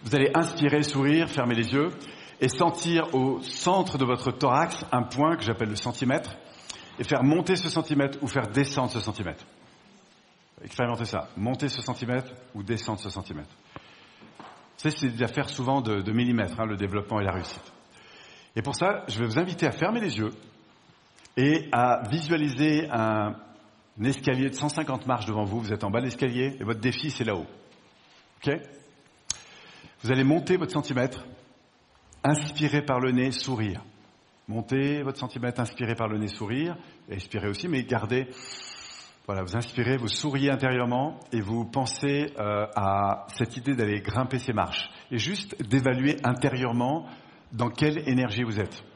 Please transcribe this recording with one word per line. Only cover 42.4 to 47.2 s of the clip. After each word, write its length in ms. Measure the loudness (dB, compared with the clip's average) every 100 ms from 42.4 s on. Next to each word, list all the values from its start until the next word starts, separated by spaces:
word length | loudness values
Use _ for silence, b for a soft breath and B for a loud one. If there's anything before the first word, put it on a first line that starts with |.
| -2 0 0 0
à 520 | 2 4 2 0 -4 -4
cette 180 | -4 -2
idée 200 | -2 0
d'aller 260 | 0 0
grimper 380 | -2 -2 0 -2
ces 120 | -2
marches, 380 | 0 0 -2 -8 B B
et 80 | -4
juste 460 | -2 -4 -8 -8
d'évaluer 540 | 2 4 4 4 2 2 0
intérieurement 840 | 2 0 2 0 0 0 -2 -6 B